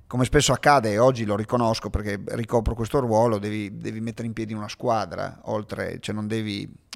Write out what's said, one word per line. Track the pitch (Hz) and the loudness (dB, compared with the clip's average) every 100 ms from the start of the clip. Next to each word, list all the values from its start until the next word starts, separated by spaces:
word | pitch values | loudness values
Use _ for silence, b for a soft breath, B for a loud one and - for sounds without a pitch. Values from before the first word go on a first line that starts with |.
| - | -8
come | 127 | -2
spesso | 123 147 139 | 4 4 4
accade, | 123 147 139 107 | 4 6 6 4
e | 104 | 4
oggi | 127 117 | 4 4
lo | 104 101 | 0 -2
riconosco | 107 123 113 113 101 | 0 2 2 0 -2
perché | 98 104 101 | -4 -4 -6
ricopro | 98 110 113 120 110 | -6 -6 0 0 0
questo | 113 110 143 | -2 0 0
ruolo, | 120 110 120 104 | 4 4 4 2
devi, | 104 107 101 110 | -2 -4 -6 -6
devi | 110 110 | -8 -6
mettere | 113 113 117 | -6 -6 -6
in | |
piedi | 113 110 | -6 -6
una | 110 104 | -6 -8
squadra, | - 120 110 90 90 95 80 | -4 0 0 -2 -6 -8 -10
oltre, | - 110 104 98 90 85 | -6 -6 -6 -6 -6 -8
cioè | - | -6
non | 104 107 | -6 -4
devi, | 110 107 101 - - _ | -4 -4 -6 -8 -14 _